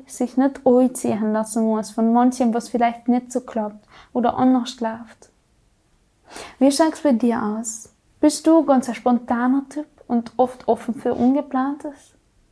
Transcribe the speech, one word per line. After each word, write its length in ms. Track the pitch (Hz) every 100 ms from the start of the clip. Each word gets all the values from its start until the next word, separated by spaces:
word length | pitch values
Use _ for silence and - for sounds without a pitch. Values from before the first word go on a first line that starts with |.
| -
sich 300 | - 240 -
nicht 280 | 269 269
anziehen 680 | 262 247 247 247 247 214 214
lassen 320 | 214 220 226
muss 260 | 220 220 214
von 220 | - 226
manchem, 420 | 240 247 254 240
was 140 | 226 -
vielleicht 400 | 240 240 233 -
nicht 240 | 247 247
so 80 | 247
klappt 440 | - 226 208 214 _ - -
oder 260 | 254 233 -
anders 420 | 254 254 247 -
läuft. 500 | 226 226 233 - - _ _ _ _ _ _ _ _ _ _ - - -
Wie 100 | 269
schaut's 320 | 277 320 311
bei 100 | 294
dir 300 | 226 240 233
aus? 500 | 208 220 233 - - _ _ -
Bist 280 | 302 294 320
du 160 | 330
ganz 240 | 277 262 247
ein 80 | 226
spontaner 680 | 247 240 240 240 247 277 277
Typ 180 | 302 302 _ -
und 240 | 240 233 -
oft 280 | 254 - -
offen 260 | 226 -
für 200 | 220 247
Ungeplantes? 1000 | - 247 277 285 254 269 285 302 285 _ _ _ _ _